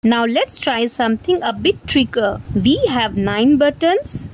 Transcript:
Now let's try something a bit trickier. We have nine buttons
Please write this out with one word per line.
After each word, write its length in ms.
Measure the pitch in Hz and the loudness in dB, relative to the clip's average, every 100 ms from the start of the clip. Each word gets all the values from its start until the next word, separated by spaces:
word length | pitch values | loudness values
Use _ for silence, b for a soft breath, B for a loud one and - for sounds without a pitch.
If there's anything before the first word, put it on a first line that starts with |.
Now 220 | 226 233 | 2 2
let's 360 | 233 254 523 - | 0 0 -2 -4
try 260 | - 233 233 | -4 -2 -2
something 560 | - 233 220 - 359 | -2 -2 -2 0 -2
a 100 | 240 | -2
bit 340 | 208 320 403 - | -2 -2 -2 -2
trickier. 540 | 285 247 247 202 - - | 0 2 2 0 -4 -4
We 220 | 202 190 330 494 | 0 2 2 2
have 280 | 247 220 190 | 0 -2 0
nine 400 | 196 208 247 294 | -2 2 4 4
buttons 720 | 294 285 330 392 - - - | 2 2 0 0 -2 -10 -12